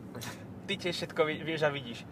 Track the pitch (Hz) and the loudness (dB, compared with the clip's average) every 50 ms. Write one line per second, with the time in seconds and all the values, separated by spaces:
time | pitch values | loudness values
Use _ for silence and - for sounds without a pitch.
0 | 117 - - 117 113 - - - - - - - - - 196 190 - 180 170 - | -6 -10 -8 -8 -6 -6 -8 -8 -10 -10 -10 -8 -4 -4 -2 0 0 0 0 0
1 | 175 170 - - 160 156 151 - 151 151 165 156 156 151 139 143 131 120 117 - | -2 2 4 4 4 6 4 0 0 0 2 4 4 4 4 2 -2 -6 -8 -8
2 | - - | -10 -12